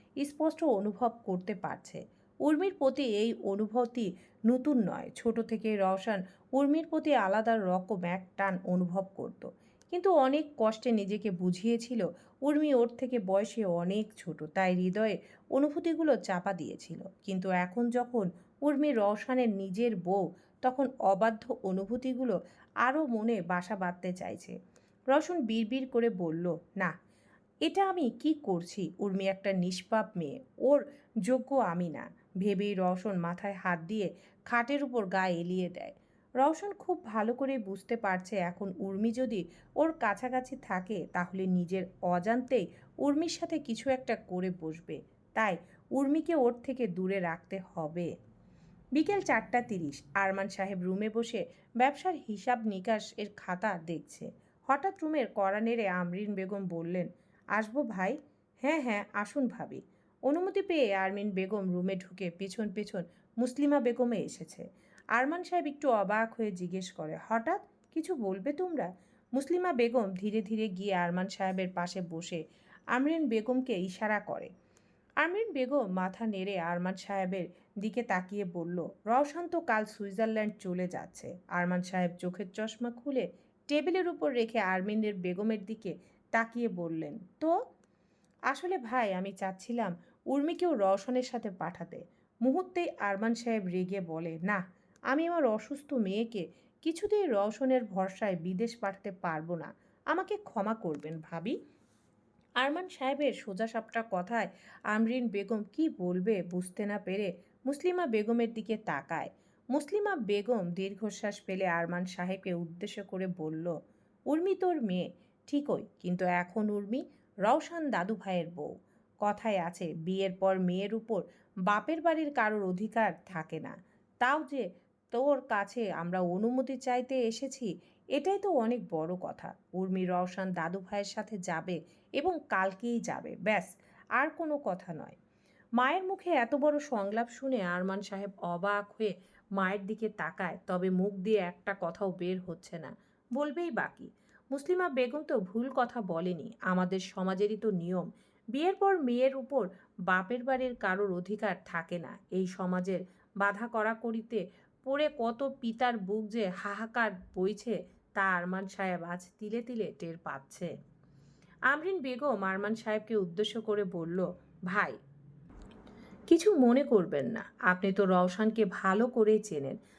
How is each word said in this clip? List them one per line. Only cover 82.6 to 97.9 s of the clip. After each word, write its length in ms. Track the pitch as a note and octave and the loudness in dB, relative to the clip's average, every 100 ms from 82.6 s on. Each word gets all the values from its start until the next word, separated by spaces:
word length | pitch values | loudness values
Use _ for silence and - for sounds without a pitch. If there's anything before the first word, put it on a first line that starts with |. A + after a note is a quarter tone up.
| A3 - A#3+ | -6 -4 -8
খুলে 400 | A#3+ C#4+ C4 F3+ - _ _ - | -6 -2 -2 -2 -8 _ _ 0
টেবিলের 400 | D4 D4+ F#4 F4 | 2 4 2 0
উপর 240 | - D4 | 0 0
রেখে 280 | A#3+ A3+ A#3 | 2 0 2
আরমিনের 540 | F#3 F#3 G3 A3 G#3+ | 2 2 0 0 0
বেগমের 520 | G3 F3+ F3+ A3 A3 - | -2 -2 0 0 -2 -4
দিকে 320 | A3 F#3+ D3+ - _ _ | -8 -8 -8 -14 _ _
তাকিয়ে 360 | A3+ A3+ A#3+ A3+ | 0 0 0 -2
বললেন, 520 | F3+ E3 E3 D3+ - - _ | -2 -4 -4 -6 -10 -16 _
"তো?" 260 | D#4+ F4+ B4+ - _ _ _ _ _ _ | 2 2 0 -12 _ _ _ _ _ _
"আসলে 360 | B3 C#4 F4+ F#4 | -2 0 -2 -2
ভাই, 360 | A3+ B3+ G#3+ | 0 0 2
আমি 180 | F#3 G3 | 0 -4
চাচ্ছিলাম 640 | F#3+ F#3+ F#3 - A#3+ G3+ F3 - _ - | -4 -6 -6 -6 -2 -2 -4 -12 _ -2
উর্মিকেও 480 | C#4 D4+ E4+ F4 | 0 0 2 2
রওশনের 500 | B3+ F#3+ G3 - B3+ | 4 4 2 2 -2
সাথে 280 | B3+ A#3+ G#3+ | 0 -4 -6
পাঠাতে।" 520 | F3+ E3 - E3+ - - _ _ _ | -6 -6 -6 -12 -12 -16 _ _ _
মুহূর্তেই 480 | B3 D#4 F#4 F4+ F4 - | 2 2 0 -2 -2 -2
আরমান 360 | G3+ G3 A3+ A#3 | -2 0 0 0
সাহেব 300 | A#3+ A3 F#3 | 0 0 0
রেগে 360 | F3+ F3+ G3 | -2 -2 -4
বলে, 380 | E3+ D#3+ E3+ D#3+ | -4 -6 -6 -4
"না, 240 | F#3 G3+ F#3 - _ _ | -2 -2 -4 -14 _ _
আমি 260 | - C#4+ E4+ | 0 0 2
আমার 180 | E4+ B3+ | 2 2
অসুস্থ 480 | G#3+ - C#4+ - | 2 -2 -10 -2
মেয়েকে 580 | C4 F#3+ G3+ A3+ G#3 D#3+ - _ _ | 0 0 0 -2 -4 -8 -10 _ _
কিছুতেই 440 | D#4+ E4 G#4 G#4 F4+ | -4 -2 2 2 4
রওশনের 580 | G3+ G#3 G#3+ C4 C4 | 2 2 2 2 4
ভরসায় 520 | G#3+ | 2